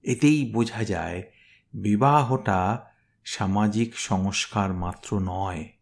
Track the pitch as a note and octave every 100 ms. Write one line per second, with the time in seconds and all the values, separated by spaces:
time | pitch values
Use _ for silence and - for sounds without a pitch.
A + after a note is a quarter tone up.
0 | - B2 D3 D3+ B2 A2 A2+ A2 G#2 F2
1 | E2+ F2+ F#2+ _ _ _ _ - G2+ G#2
2 | C3+ D3 B2 C3 - F#2 F#2 A#2+ - _
3 | _ _ - - F#2+ G2+ G#2+ G#2+ A#2 -
4 | - F#2+ G2 G2+ - A2 G2 F2+ F2 F2+
5 | - G#2 F#2 F#2 F#2+ D#2+ - _